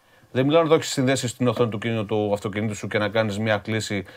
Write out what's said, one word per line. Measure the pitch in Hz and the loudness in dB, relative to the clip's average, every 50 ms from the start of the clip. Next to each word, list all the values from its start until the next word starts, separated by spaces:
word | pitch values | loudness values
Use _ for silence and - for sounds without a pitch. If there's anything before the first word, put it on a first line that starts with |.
| _ _ _ _ _ _ - | _ _ _ _ _ _ -2
Δεν | 127 127 | 0 2
μιλάω | 143 156 165 165 | 4 4 4 6
να | 151 | 6
το | 160 | 4
έχεις | 156 - - | 2 2 0
συνδέσει | - 143 131 127 135 127 - 117 | -2 0 0 2 2 0 -2 -4
στην | - - 127 123 | -4 0 0 0
οθόνη | 110 - 120 107 | 2 2 0 0
του | 107 107 | -2 -4
κίνητου, | 104 117 113 113 104 | -4 -2 -2 -2 -2
του | 98 110 107 104 104 101 | -2 0 0 0 0 0
αυτοκινήτου | 101 - 110 95 107 107 110 104 | -2 -2 -4 -4 -4 -4 -4 -4
σου | - - 101 | -6 -6 -4
και | - 107 | -2 -2
να | 104 104 | -2 0
κάνεις | 101 113 110 107 98 104 | 0 0 0 0 -2 -2
μια | 110 113 107 101 | 0 0 0 0
κλήση | - 110 110 110 101 - 104 98 90 - - | 0 -2 -4 -4 -2 -2 -4 -4 -4 -8 -12